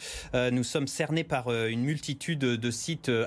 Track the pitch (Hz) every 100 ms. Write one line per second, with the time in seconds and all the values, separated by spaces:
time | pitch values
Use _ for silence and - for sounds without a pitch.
0 | - - - 127 123 123 120 160 139 -
1 | 151 160 160 143 123 117 113 113 131 151
2 | - 143 - 160 131 117 120 117 - -
3 | - 117